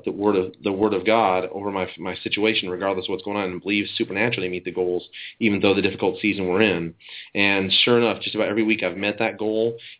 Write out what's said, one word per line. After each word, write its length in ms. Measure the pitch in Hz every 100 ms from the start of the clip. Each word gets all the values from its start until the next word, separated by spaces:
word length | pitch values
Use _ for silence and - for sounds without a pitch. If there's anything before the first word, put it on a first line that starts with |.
| -
the 60 |
word 240 | 92 101 98
of, 200 | 92 -
the 80 | 104
word 200 | 98 107
of 140 | 98 90
God 420 | 110 104 92 90
over 180 | - 101
my, 180 | 98 92 -
my 160 | 92 90
situation, 440 | - - 107 110 95
regardless 380 | 90 98 95 92
of 60 |
what's 120 | 95
going 140 | 101 101
on, 140 | 95
and 100 | 90
believe 240 | 87 104 98 -
supernaturally 540 | 87 95 120 117 92
meet 160 | 90 87
the 60 |
goals, 360 | 90 90 90 - - - -
even 200 | 113 101
though 160 | 98 98
the 80 |
difficult 360 | 95 95 98 92
season 280 | 107 95 92
we're 160 | 90
in. 320 | 107 85 85 - - - - -
And 360 | 101 98 95
sure 280 | - - 120
enough, 240 | 117 98
just 100 | -
about 140 | 107 95
every 160 | 107
week 180 | 107 110
I've 160 | 92 87
met 220 | 101 104
that 180 | 113 104
goal, 400 | 110 110 113 117 - -